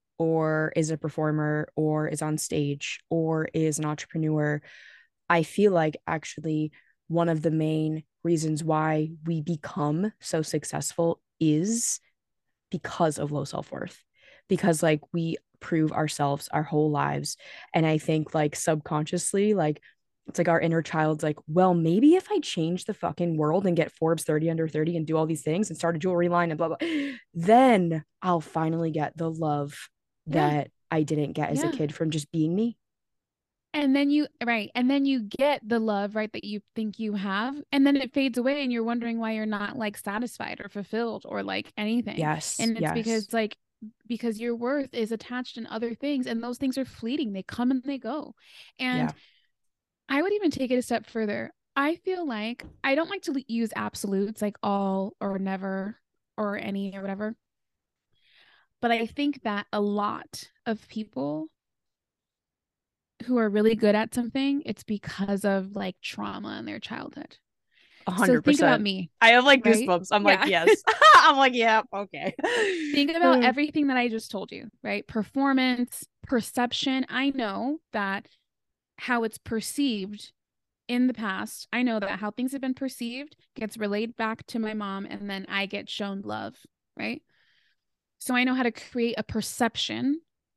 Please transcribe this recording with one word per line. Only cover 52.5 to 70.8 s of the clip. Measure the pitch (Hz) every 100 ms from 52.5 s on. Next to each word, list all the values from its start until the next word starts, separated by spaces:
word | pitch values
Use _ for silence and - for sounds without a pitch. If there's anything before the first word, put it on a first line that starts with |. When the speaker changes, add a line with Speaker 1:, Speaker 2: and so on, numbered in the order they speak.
| 240 - -
Speaker 2:
I | 269
don't | 277 330
like | 403
to | -
l-, | 277 -
use | 226 226
absolutes, | 202 208 - 202 196 202 214
like | 208 -
all | 208 202 196 190 196 -
or | 202 196
never | 190 190 190 190 196 226 _ _ _ -
or | 214 202
any | - 196 196 196
or |
whatever. | 196 196 214 233 _ _ _ _ _ _ _ _ _ _ _ _ _ _
But | 240
I | 233 226
think | - 285 277
that | 220 202 208
a | 214
lot | 208 202 208 - - - - _ -
of | 220 -
people | 220 214 254 277 311 320 _ _ _ _ _ _ _ _ _ _ _ _ _ _ _ _ - -
who | 247
are | 220
really | 208 214
good | 220 214
at | 208 226
something, | - 240 269 277 277 -
it's | 208
because | - 208 - - 196 202
of, | 202 196 190
like, | 202 190 185
trauma | - - 202 196 208 -
in | -
their | -
childhood. | - - - - - - _ _ _ _ _ _ -
Speaker 1:
A |
Speaker 2:
So | 185
Speaker 1:
hundred | 277 240
Speaker 2:
think | - 294
about | 269 240
Speaker 1:
percent. |
Speaker 2:
me, | 208 190 175 -
Speaker 1:
I | 226
have, | 240
like, | 269 277
Speaker 2:
right? | 233 220 226
Speaker 1:
goosebumps. | 175 185
I'm | 208
like, | 202 190
Speaker 2:
Yeah. |
Speaker 1:
"Yes." | 240 175 170 415